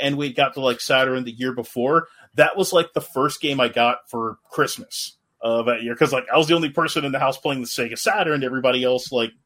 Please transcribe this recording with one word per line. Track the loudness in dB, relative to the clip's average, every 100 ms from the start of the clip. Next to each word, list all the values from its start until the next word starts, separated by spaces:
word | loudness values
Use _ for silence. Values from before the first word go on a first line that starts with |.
and | 0 -2
we | -2
got | 0 0
to, | 2
like, | 0 0
Saturn | 2 2 2 0
the | -4
year | -6 -4
before, | -4 -6 -4 0 0 -2 _ -4
that | 2 2 2
was, | 2
like, | 2 2
the | -2
first | -4 -2 -2 -2
game | -2 0
I | 0
got | 2 2 0 -6
for | -8 -6 -8 _
Christmas, | -2 -2 -4 -12 -12 -12 -14 _ _
uh, | -2 0
that | 0 -2
year, | -4
'cause, | 0 0
like, | 0 2
I | 2
was | 4
the |
only | 2 2
person | -2 -2 -2
in | -2
the | 0
house | 0 0
playing | -4 -4
the | -4
Sega | -4 -6 -4
Saturn. | -2 0 0 -2
Everybody | -2 0 2 2
else, | 2 0 -2
like, | -4 -4 -6